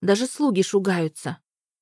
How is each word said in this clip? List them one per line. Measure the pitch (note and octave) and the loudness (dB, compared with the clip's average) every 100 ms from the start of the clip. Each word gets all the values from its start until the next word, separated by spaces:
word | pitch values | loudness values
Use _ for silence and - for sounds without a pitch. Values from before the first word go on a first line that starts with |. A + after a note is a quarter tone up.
даже | F#3 G3+ B3+ | 0 2 0
слуги | - D4 F#3+ | 0 0 2
шугаются?" | F#3 G3+ F#3+ F3 D#3+ - C3+ E3 _ _ _ _ | 2 0 0 0 -2 -6 -10 -12 _ _ _ _